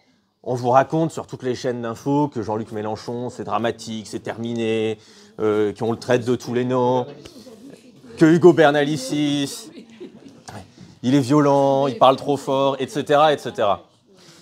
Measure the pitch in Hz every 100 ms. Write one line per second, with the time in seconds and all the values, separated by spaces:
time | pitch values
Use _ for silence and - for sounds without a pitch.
0 | _ _ _ _ - 123 120 131 135 160
1 | 165 - - - 127 117 131 120 117 110
2 | 139 143 147 120 104 107 110 107 107 104
3 | - 120 123 - 104 104 117 113 - 110
4 | 101 110 - 107 117 117 113 110 110 107
5 | - - - - 107 107 104 101 113 113
6 | - 123 113 120 - 120 127 127 123 127
7 | 123 - - - - - - - - -
8 | - - 160 170 180 151 147 147 147 151
9 | 131 147 147 143 139 - - - - -
10 | - - - - - - - - - -
11 | 120 143 117 151 143 139 139 135 139 113
12 | 131 131 143 139 143 135 139 135 127 151
13 | 135 143 156 143 127 110 104 92 - _
14 | _ _ - -